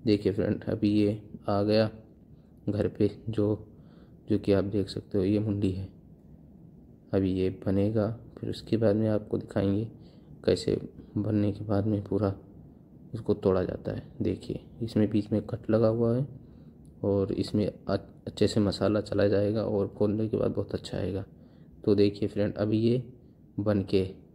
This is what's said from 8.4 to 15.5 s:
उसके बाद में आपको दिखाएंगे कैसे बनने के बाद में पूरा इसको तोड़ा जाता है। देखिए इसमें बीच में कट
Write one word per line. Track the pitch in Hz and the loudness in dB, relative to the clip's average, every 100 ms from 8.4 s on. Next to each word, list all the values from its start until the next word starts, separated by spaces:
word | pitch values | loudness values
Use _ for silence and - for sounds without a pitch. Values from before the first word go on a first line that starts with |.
| 110 | -8
उसके | 110 - 113 | -8 -2 2
बाद | 110 107 | 4 2
में | 110 | 2
आपको | 107 107 101 | 0 -2 -6
दिखाएंगे | - 110 98 98 113 - - - - - | -2 0 0 0 -4 -10 -20 -20 -20 -4
कैसे | - 92 - - - - - 104 | 0 2 2 -2 -4 -16 -8 -4
बनने | 104 104 104 | 0 0 0
के | 101 | -2
बाद | 107 101 104 | -2 0 0
में | 104 | -2
पूरा | 98 98 104 98 - - - - - - - | -2 0 0 -2 -12 -20 -20 -20 -20 -20 -12
इसको | 110 - | -10 -4
तोड़ा | 104 101 92 | 0 2 2
जाता | 90 - - | 0 -4 -6
है। | 104 - - | -8 -10 -4
देखिए | - 92 - - - - | -4 -4 -6 -10 -10 -10
इसमें | 113 - 104 | -2 0 2
बीच | 104 101 | 2 0
में | 110 | -2
कट | - | -2